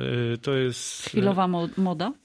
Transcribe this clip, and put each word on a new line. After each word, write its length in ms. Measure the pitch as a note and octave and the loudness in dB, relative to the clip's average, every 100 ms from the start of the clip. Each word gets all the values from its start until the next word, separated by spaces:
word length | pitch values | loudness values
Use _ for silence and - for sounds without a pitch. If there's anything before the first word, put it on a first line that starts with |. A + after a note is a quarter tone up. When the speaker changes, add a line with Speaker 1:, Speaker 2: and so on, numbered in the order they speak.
| C3 B2 A#2 | -2 0 0
Speaker 1:
Y, 40 | A#2 | -2
to 160 | C#3 | 0
jest, 540 | C3+ B2+ A#2+ - - - | 2 2 -2 -8 -8 -4
y, 20 | |
Speaker 2:
Chwilowa 380 | G#3+ G3 F#3 F#3 | 2 2 4 2
mo-, 220 | F3 E3+ - | 0 -2 0
moda? 360 | F#3+ D#3+ F#3+ D4 | 0 0 -4 -6